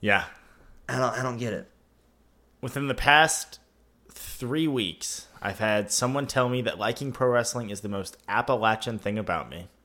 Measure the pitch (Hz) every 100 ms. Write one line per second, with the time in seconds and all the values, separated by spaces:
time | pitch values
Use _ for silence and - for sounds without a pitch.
0 | 104 98 - - - - - - - 131
1 | 127 110 127 120 117 92 - _ _ _
2 | _ _ _ _ _ _ 131 139 139 127
3 | 139 151 160 - - - _ _ _ _
4 | - - - - 123 151 160 131 92 78
5 | - - - - 101 95 107 107 98 -
6 | 127 139 139 131 123 123 110 82 104 131
7 | 139 120 127 120 117 123 110 101 104 98
8 | 95 - - 107 120 123 110 110 120 110
9 | 101 107 95 85 60 82 90 _